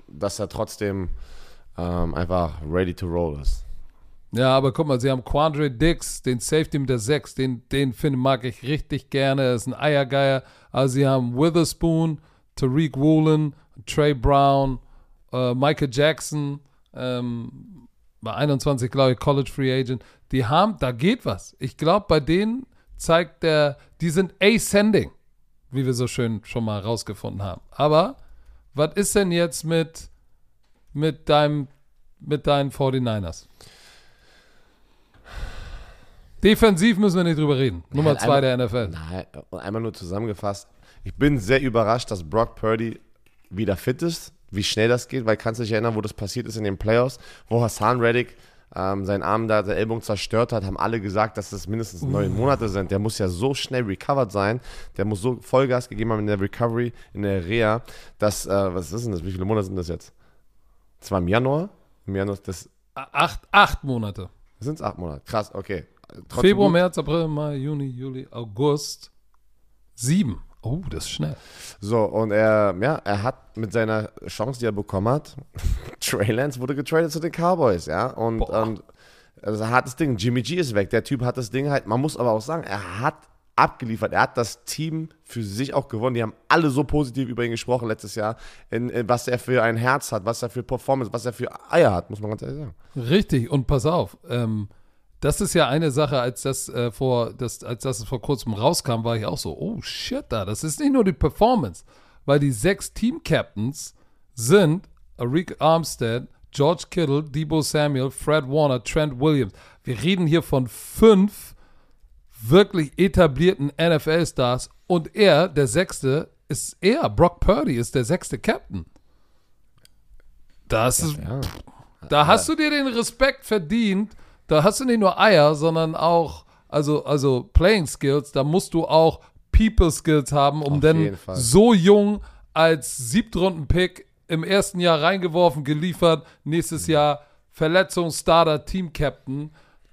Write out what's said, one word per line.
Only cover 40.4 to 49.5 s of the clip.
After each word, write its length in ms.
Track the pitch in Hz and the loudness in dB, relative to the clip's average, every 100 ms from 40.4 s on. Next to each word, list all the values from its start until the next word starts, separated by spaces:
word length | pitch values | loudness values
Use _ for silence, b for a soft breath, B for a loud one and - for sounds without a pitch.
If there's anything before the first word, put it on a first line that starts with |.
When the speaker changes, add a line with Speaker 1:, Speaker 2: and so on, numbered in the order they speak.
| 104 101 - _ b b | -6 -8 -12 _ b b
Speaker 1:
Ich 100 | - | -14
bin 240 | - 143 143 | 0 2 2
sehr 220 | 95 135 | 2 2
überrascht, 500 | 127 113 107 120 - | 2 2 2 0 -2
dass 180 | 101 78 | -8 -2
Brock 280 | 101 117 - | 0 0 -2
Purdy 440 | 113 110 113 - _ _ _ _ _ | -2 -2 -4 -8 _ _ _ _ _
wieder 260 | 90 107 92 | -4 -2 -2
fit 260 | - 123 | -2 -2
ist. 300 | 170 165 - _ _ | -4 -6 -12 _ _
Wie 120 | 95 | -6
schnell 260 | 101 - 113 | -2 0 2
das 200 | 123 - | 2 0
geht, 180 | 131 110 | -6 -2
weil 100 | 107 | -2
kannst 220 | 117 113 | -2 -6
du 60 | |
dich 80 | 113 | -2
erinnern, 220 | 110 117 110 | 0 0 -2
wo 40 | |
das 120 | 104 | -4
passiert 340 | - 101 - 120 | -8 -8 -8 -8
ist 100 | 110 | -6
in 80 | |
den 140 | 104 98 | -4 -4
Playoffs, 400 | 104 117 127 - B B - | 2 2 2 -4 B B -2
wo 120 | 117 | 0
Hassan 380 | 117 - 107 123 | 0 0 0 2
Reddick, 360 | 117 117 123 - b b b | 2 2 -2 -10 b b b
ähm, 300 | - 95 98 | -6 -4 -4
seinen 180 | 95 101 | -2 -2
Arm 260 | 73 107 | 0 -2
da, 140 | 113 | 2